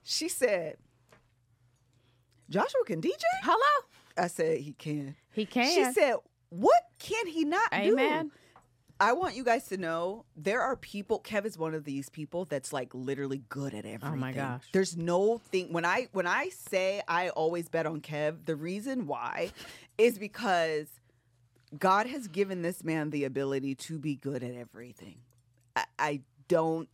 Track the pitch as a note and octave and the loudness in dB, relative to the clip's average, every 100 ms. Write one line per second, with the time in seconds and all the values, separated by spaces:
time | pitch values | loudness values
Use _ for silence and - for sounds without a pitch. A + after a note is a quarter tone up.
0 | - - E4 - B3 F#3+ D#3+ - _ _ | -4 -4 -2 0 2 2 -2 -10 _ _
1 | _ - _ _ _ _ _ _ _ _ | _ -20 _ _ _ _ _ _ _ _
2 | _ _ _ _ - F3+ C5 C5+ - D#3+ | _ _ _ _ -4 0 2 2 0 0
3 | C#4+ D5+ E5 F#5 D4+ F#4+ C#5+ D5 - - | 0 0 0 2 2 4 6 4 0 -20
4 | _ - F3 - E3 D#3 C#3+ - D#3 D3 | _ -2 -2 0 0 0 -4 -10 -6 -6
5 | C#3 C#3+ _ - G#3+ B3+ B3+ F4 B3 C4+ | -6 -12 _ -6 -2 0 2 4 2 4
6 | D4 G#3 _ _ _ F3 B3 F5 F4 _ | 4 2 _ _ _ 2 6 6 4 _
7 | - A4 G4 D#4+ D4 F4+ A#4 - G3+ A4+ | -6 -4 -2 0 0 2 2 2 4 4
8 | D4+ D4+ D#4 - _ - _ _ _ _ | 4 2 -2 -10 _ -20 _ _ _ _
9 | G#3+ C4+ F4+ A3+ A#3+ A#3 - F#3+ E3+ E3 | 4 4 0 0 2 2 0 -4 -2 -2
10 | F3 A3 - D#3 D#3 A#3 A#3+ B3+ - G3+ | -2 -6 -14 -6 -2 0 0 -2 -6 -10
11 | G3 G#3+ - G#3+ G#3+ E3 D#3+ D#3 D3 C#3 | -2 -2 0 -4 -4 -4 -4 -4 -6 -6
12 | C#3 - D3 E3+ F#3 C#3+ - C#3+ B2 B2+ | -8 -12 -6 -6 -4 -4 -4 -6 -6 -8
13 | C3 C#3 C#3 C3+ A#2 C#3+ C#3 G#2+ G#2+ G#2+ | -4 -4 -4 -6 -6 -6 -6 -6 -10 -8
14 | C#3+ D3 C3 C3+ C3+ B2 - F#3+ F#3+ E3+ | -4 -4 -4 -4 -4 -6 -2 0 0 -2
15 | E3+ F3 G#3 A#3 - F#3+ F3 E3+ E3+ G#3 | 0 2 4 0 -2 -4 0 0 2 2
16 | B3+ G3 F3 G#3+ F4 - - F#3+ F#3 G3+ | 0 -2 0 0 -2 -8 -2 0 2 -2
17 | - E3+ F3+ - D#3+ F3 E3 E3 D#3 D#3 | 0 0 0 0 0 0 -2 -2 -2 -4
18 | C#3+ D3+ D3+ D#3+ E3 D3+ D#3+ G3 B3 C4 | -6 -2 -2 -2 -4 -4 -4 -4 -4 -4
19 | D3+ A#2+ A#2+ - G3 - - - - - | -2 -4 -4 -2 -4 -6 -18 -18 -12 4
20 | A#3 G3+ G3+ - A3 F3 D#3+ D#3 D#3 - | 4 4 -10 -4 0 2 2 0 -6 -16
21 | _ _ _ _ _ _ _ D3 F#3+ G3 | _ _ _ _ _ _ _ 0 4 4
22 | A#3 C#4+ G#3+ E3 G3 F#3 E3+ F#3 D#3+ D#3+ | 2 -6 -6 -2 0 0 -4 -4 -2 -2
23 | D3+ D3 C3+ B2+ C#3 C#3 C3+ C3+ - D#3+ | -2 -2 -2 -2 -2 -2 -2 -6 -8 -6
24 | D3+ C3+ C#3 C3+ B2 B2 A#2 - B2 - | -4 -4 -6 -6 -8 -10 -14 -16 -18 -18
25 | F#2+ - _ _ _ _ _ - - - | -20 -20 _ _ _ _ _ -4 -4 0
26 | D3+ D3 - _ - E3+ D#3+ D#3+ D#3 | 0 0 -8 _ 2 2 4 0 -6